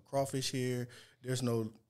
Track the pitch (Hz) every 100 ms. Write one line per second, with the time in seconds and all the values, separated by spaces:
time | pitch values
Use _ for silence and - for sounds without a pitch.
0 | - 139 135 139 131 135 127 123 120 -
1 | - _ 127 127 123 117 110 - _